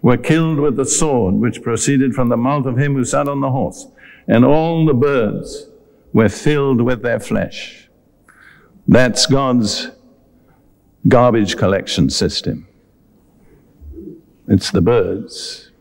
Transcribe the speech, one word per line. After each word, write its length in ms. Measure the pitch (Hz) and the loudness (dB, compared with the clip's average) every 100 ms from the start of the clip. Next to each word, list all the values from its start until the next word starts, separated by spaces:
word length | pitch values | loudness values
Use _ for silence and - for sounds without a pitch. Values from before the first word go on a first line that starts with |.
were 140 | - - | 4 2
killed 420 | - 160 165 147 | 2 0 2 0
with 160 | 147 131 | 0 -2
the 100 | 131 | -2
sword 500 | - 156 131 95 104 | 0 0 0 0 0
which 280 | 117 110 | -2 -2
proceeded 500 | - 113 - 139 135 | -6 -4 0 0 0
from 160 | 107 120 | 0 0
the 80 | 117 | 0
mouth 300 | 123 147 131 | 0 -2 -2
of 100 | 120 | -2
him 160 | 143 | 0
who 120 | 139 123 | 0 0
sat 240 | 139 143 | -2 -2
on 100 | 143 | -4
the 100 | 139 | -2
horse, 380 | 131 - - - _ - - - | -2 -4 -8 -20 _ -20 -16 0
and 180 | 113 127 | 4 6
all 400 | 151 160 165 156 | 4 2 0 2
the 80 | |
birds 760 | 131 143 139 107 95 - - - _ _ _ _ | 2 2 2 -2 -4 -10 -16 -18 _ _ _ _
were 160 | - 110 | 2 2
filled 520 | - - 151 139 127 | 2 -2 0 0 0
with 200 | 120 120 | 0 -2
their 180 | 120 113 | -4 -6
flesh. 680 | - - 90 - - - _ _ _ _ _ _ - _ _ _ - | -4 -4 -4 -10 -18 -20 _ _ _ _ _ _ -20 _ _ _ 4
That's 380 | 113 123 101 - | 6 4 0 0
God's 680 | 135 135 123 104 - - - _ _ _ _ _ _ _ _ _ _ - | 0 2 0 0 -4 -10 -16 _ _ _ _ _ _ _ _ _ _ 2
garbage 480 | 127 123 113 98 - | 4 4 2 -2 -2
collection 540 | 98 98 - - 78 | 0 -2 -4 -2 -2
system. 580 | - 92 - - - - _ _ _ _ _ _ _ _ _ _ _ - - - - _ _ - | 0 -4 -4 -8 -10 -14 _ _ _ _ _ _ _ _ _ _ _ -20 -18 -18 -20 _ _ -2
It's 240 | 98 - | 0 0
the 100 | - | 0
birds 920 | 113 120 92 95 - - - - - _ | 2 2 0 -6 -10 -14 -14 -16 -20 _